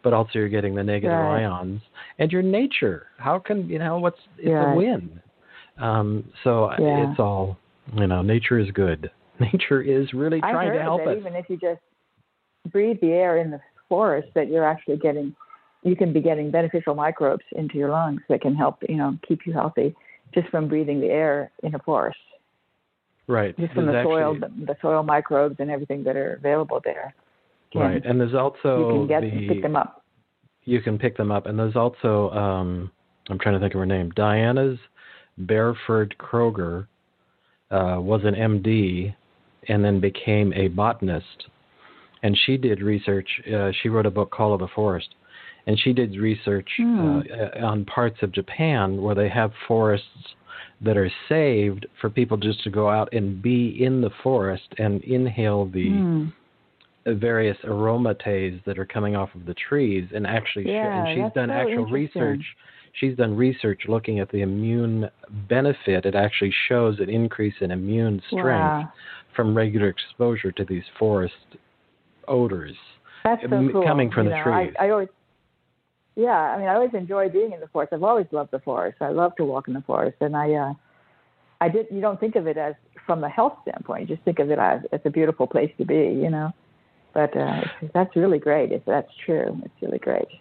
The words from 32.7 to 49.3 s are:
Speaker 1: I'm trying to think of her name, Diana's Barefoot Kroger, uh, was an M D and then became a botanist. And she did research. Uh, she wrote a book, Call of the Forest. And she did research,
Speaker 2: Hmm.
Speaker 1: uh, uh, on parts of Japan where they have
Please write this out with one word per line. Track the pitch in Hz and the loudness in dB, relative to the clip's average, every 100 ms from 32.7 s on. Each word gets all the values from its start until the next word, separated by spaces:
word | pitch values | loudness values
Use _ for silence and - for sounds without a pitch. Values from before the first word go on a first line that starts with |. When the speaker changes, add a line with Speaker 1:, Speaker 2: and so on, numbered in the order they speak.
| 90 90 _ _ _ - | -4 -8 _ _ _ -8
Speaker 1:
I'm | 95 | -2
trying | 107 | 0
to | 98 | 2
think | 98 | 0
of | 95 | 0
her | |
name, | 95 95 87 | 0 0 0
Diana's | 85 107 104 113 127 135 123 - _ - - _ - | 0 2 4 2 2 0 -2 -14 _ -20 -20 _ -12
Barefoot | 92 110 117 110 - 113 104 - | 0 2 2 -2 0 0 0 -6
Kroger, | - 117 117 104 87 87 101 _ _ _ _ _ _ _ _ | -4 0 0 0 -4 -6 -10 _ _ _ _ _ _ _ _
uh, | 98 92 90 | 0 0 -2
was | 92 107 | 0 2
an | 104 | 2
M | 101 113 104 | 2 2 2
D | 107 110 95 90 98 - _ _ _ _ - | 2 2 2 0 -4 -8 _ _ _ _ -2
and | 104 | 2
then | 101 98 | 4 2
became | 98 - - 104 101 | 0 -2 0 2 2
a | 95 95 | 2 0
botanist. | 87 107 113 95 80 - - - _ _ _ - - _ _ | 2 0 0 -2 -4 -8 -20 -20 _ _ _ -20 -20 _ _
And | 104 101 | 0 2
she | - 131 | 2 2
did | 127 98 | 2 0
research. | 101 104 101 98 92 - - | 0 0 0 -2 -2 -8 -4
Uh, | 107 98 92 | -2 0 -2
she | 117 | 0
wrote | 113 | 2
a | 104 | 2
book, | 101 98 | 0 -2
Call | - 107 | 0 2
of | 101 | 2
the | 90 | -2
Forest. | - 107 92 - - _ - - - - | 0 0 0 -6 -18 _ -20 -20 -10 -2
And | 107 | 2
she | 131 | 2
did | 127 117 | 2 0
research, | 95 110 107 - 101 98 - | 0 0 0 0 -2 -2 -2
Speaker 2:
Hmm. | 233 226 | 2 2
Speaker 1:
uh, | 160 143 | 2 0
uh, | 143 117 107 - | -2 -6 -6 -2
on | 117 104 | -2 -2
parts | 98 - 120 107 | -2 0 0 0
of | 101 | -4
Japan | 98 92 - 160 135 95 95 | -4 -6 -2 2 2 0 0
where | 101 | 0
they | 101 | 2
have | 104 | 2